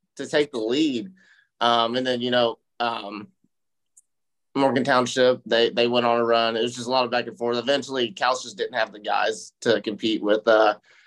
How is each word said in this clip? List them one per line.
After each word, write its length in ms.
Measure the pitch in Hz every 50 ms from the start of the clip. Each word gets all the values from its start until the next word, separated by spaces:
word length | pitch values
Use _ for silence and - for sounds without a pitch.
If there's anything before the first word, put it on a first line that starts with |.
| _ _ _
to 140 | - 139 120
take 240 | - 151 147 143 -
the 60 | 120
lead. 500 | 110 110 123 143 160 151 131 117 101 95 95 _ _ _ _ _ _ _ _ _
Um, 360 | 117 120 117 117 117 113 120
and 100 | 127 131
then, 140 | 127 123 120
you 100 | 120 123
know, 280 | 123 123 120 117 110 - _ _ _ _
um, 480 | 120 117 117 113 104 101 104 101 104 - _ _ _ _ _ _ _ _ _ _ _ _ _ - _ _ _ _ _ _ _ _ _ _ _
Morgan 260 | 139 139 135 120 135 123
Township, 580 | 135 135 127 123 120 - 131 127 127 127 123 -
they, 240 | 107 117 113 117 -
they 160 | - 110 120
went 180 | 120 120 120 120
on 140 | 117 117 117
a 60 | 117
run. 320 | 117 117 117 113 113 113
It 60 | 113 117
was 120 | 123 120
just 140 | 123 120 117
a 20 |
lot 140 | 127 131 127
of 60 | 120 123
back 160 | 123 110 113
and 100 | 107 95
forth. 180 | 117 120 120
Eventually, 540 | 120 113 123 143 139 123 139 135 131 120 113
Cal's 320 | 98 - 131 123 131 127 -
just 160 | 123 101 95
didn't 160 | 117 110 127
have 160 | 120 110 104 101
the 60 | 107
guys 540 | 104 104 104 101 101 107 110 - - - - _
to 200 | - 123 110 104
compete 400 | 101 113 104 101 - 113 110 -
with, 260 | - 104 104 110 - 117
uh, 260 | 110 107 110 107 104 - _ _ _ _ _